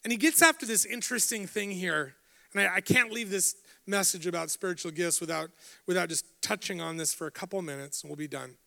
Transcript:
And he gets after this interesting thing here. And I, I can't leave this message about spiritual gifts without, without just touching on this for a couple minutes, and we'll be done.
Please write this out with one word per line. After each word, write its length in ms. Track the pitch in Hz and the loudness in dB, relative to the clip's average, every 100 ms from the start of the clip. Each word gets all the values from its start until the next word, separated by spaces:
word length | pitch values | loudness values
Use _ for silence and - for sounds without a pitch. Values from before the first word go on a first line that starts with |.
And 80 | 226 | 0
he 60 | 233 | 4
gets 240 | 302 - | 4 8
after 240 | 330 311 226 | 8 6 0
this 180 | 214 | 0
interesting 600 | - 233 - 240 - 226 185 | 0 -2 -2 0 0 -2 -4
thing 240 | 214 202 | -4 -4
here. 460 | 185 180 151 135 - _ _ _ | -2 0 0 -2 -10 _ _ _
And 80 | 202 | 2
I, 160 | 196 185 | 2 2
I 40 | |
can't 280 | - 254 233 | 4 4 4
leave 200 | 226 214 | -2 -2
this 260 | 190 - - - - - | 0 0 0 -18 -18 -2
message 400 | 196 185 180 165 | 2 2 0 -4
about 240 | 170 165 | -4 -4
spiritual 400 | - 190 175 175 | -4 -4 -4 -6
gifts 280 | 156 175 - | -2 0 0
without, 320 | 165 160 160 _ - - - | -2 -4 -6 _ -20 -12 -2
without 240 | 180 170 | 0 0
just 160 | 151 - _ | -4 -6 _
touching 400 | - 208 - 180 | -4 -2 -4 -6
on 160 | 165 165 | -6 -4
this 160 | 156 | -4
for 120 | - 156 | -4 -8
a 40 | |
couple 320 | - 190 196 | -10 -6 -6
minutes, 400 | 165 139 139 - | -6 -10 -8 -10
and 80 | 151 | -10
we'll 60 | 147 | -10
be 120 | 151 | -8
done. 300 | 139 127 120 | -8 -10 -16